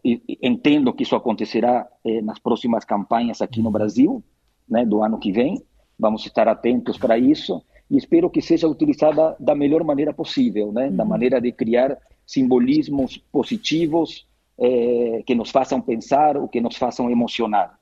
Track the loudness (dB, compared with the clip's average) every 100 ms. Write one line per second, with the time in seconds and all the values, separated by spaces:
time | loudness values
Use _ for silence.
0 | -2 -2 -4 -4 -2 0 2 4 2 -2
1 | -2 -2 -2 -4 -4 0 0 0 -4 _
2 | -4 -4 -4 -6 -4 -2 0 -2 -2 -4
3 | -2 -2 -2 -4 -6 -2 -2 0 0 2
4 | 2 0 -10 _ _ _ -4 -2 2 2
5 | 0 -2 -2 0 0 -2 -10 _ _ -2
6 | -2 -2 -4 0 2 2 0 0 -2 -2
7 | 0 4 4 2 -2 -8 -10 _ -2 -2
8 | 2 2 2 0 0 2 0 0 0 4
9 | 2 4 2 0 -2 0 2 2 0 -2
10 | -2 -4 -4 0 0 0 -2 -2 -2 -2
11 | -2 0 0 0 -2 -4 0 2 0 -2
12 | _ _ -6 0 2 4 4 2 0 -2
13 | -4 -8 _ -4 -2 -4 -2 -2 0 0
14 | -2 -6 -20 _ _ -2 0 2 2 0
15 | 0 -4 -2 -2 0 0 0 -2 -2 -6
16 | 0 2 2 0 -2 -2 -4 -2 -4 -2
17 | 0 0 0 -2 0 0 -2 _